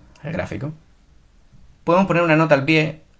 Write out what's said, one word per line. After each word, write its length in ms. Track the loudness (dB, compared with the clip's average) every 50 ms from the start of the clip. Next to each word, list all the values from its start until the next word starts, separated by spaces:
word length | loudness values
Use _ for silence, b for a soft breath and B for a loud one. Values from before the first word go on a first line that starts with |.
| -20 -20 -20 -18 -14
al 80 | -12
gráfico. 400 | -8 -8 -8 -8 -8 -10 -10 -12 -12 -14 _ _ _ _ _ _ _ _ _ _ _ _ _ _ _ -20 -20 -20 -20 _ -4
Podemos 240 | 0 2 2 2
poner 160 | 2 0 0 2
una 120 | 2 2
nota 200 | 2 4 4 2
al 100 | 2 2
pie. 360 | 2 0 0 0 -2 -6 -12 -20 _ _